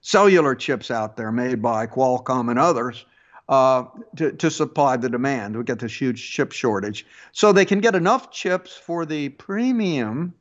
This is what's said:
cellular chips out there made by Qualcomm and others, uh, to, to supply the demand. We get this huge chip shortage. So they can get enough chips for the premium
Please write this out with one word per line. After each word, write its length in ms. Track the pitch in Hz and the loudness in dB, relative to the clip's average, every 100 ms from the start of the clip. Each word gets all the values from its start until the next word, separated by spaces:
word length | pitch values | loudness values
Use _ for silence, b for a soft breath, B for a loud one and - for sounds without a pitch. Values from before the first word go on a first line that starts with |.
cellular 520 | - 226 240 185 147 127 | 2 4 6 6 4 0
chips 360 | - 127 - | -2 -4 -4
out 240 | 117 107 - | -4 -4 -6
there 160 | 110 | -4
made 300 | 117 123 123 | -2 -2 -2
by 260 | 113 110 113 | -2 -2 -4
Qualcomm 640 | 131 131 123 123 127 120 | 0 0 0 -2 -2 0
and 100 | 120 | 2
others, 460 | 165 139 123 113 - b b b _ | 2 2 -4 -8 -20 b b b _
uh, 380 | 135 131 131 127 - - 151 | 2 4 2 -2 -14 -20 -4
to, 160 | 156 | -4
to 180 | - 165 | 0 -2
supply 460 | 147 151 - 143 131 | 0 -4 2 2 2
the 120 | 123 | -2
demand. 460 | 120 135 135 104 110 | -2 -2 -2 -6 -8
We 80 | |
get 160 | 120 117 | -6 -6
this 220 | 117 - | -6 -4
huge 300 | 135 113 - | -4 -4 -8
chip 200 | - 135 | -4 -4
shortage. 540 | - 123 104 101 107 - B B | -2 -2 -2 -4 -8 -12 B B
So 220 | - 214 | 2 4
they 120 | 196 190 | 6 4
can 140 | 202 | 4
get 160 | 226 190 | 2 2
enough 360 | 170 247 - | 2 0 -2
chips 440 | - 190 180 180 - | -8 -2 -2 -4 -20
for 300 | - 170 160 | -8 -6 -4
the 240 | 156 143 | -4 -6
premium 1040 | 139 - 196 247 247 202 151 113 120 175 175 | -10 -10 -4 -2 0 0 0 -2 -4 -6 -10